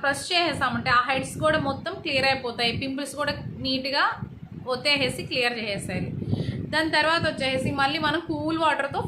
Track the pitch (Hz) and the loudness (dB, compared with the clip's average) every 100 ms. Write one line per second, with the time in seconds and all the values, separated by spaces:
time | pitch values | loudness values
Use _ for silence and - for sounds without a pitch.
0 | 277 277 - 349 339 269 262 233 247 247 | 0 0 0 2 2 2 0 0 4 4
1 | 247 269 262 - 311 311 277 269 330 381 | 4 0 -2 0 2 4 2 -2 -6 -6
2 | 320 277 269 262 254 220 233 226 269 269 | -2 2 2 2 -2 -2 0 0 -2 -4
3 | 285 294 285 285 - 214 262 262 269 285 | -6 -4 -4 -4 -6 -6 -2 -2 0 2
4 | 392 - - - - - 247 247 294 285 | 2 0 -8 -12 -14 -12 -4 -2 2 2
5 | 254 254 - 285 240 233 214 196 - 180 | 2 -2 -4 0 0 0 -4 -4 -4 -4
6 | - - - - - - - 302 320 311 | -4 -4 -2 0 -2 -4 -2 0 2 4
7 | 302 330 330 - 262 262 269 277 277 311 | 4 4 2 0 0 0 0 2 2 2
8 | 311 311 330 302 302 330 320 285 277 392 | 0 0 -2 -2 0 2 2 2 0 -2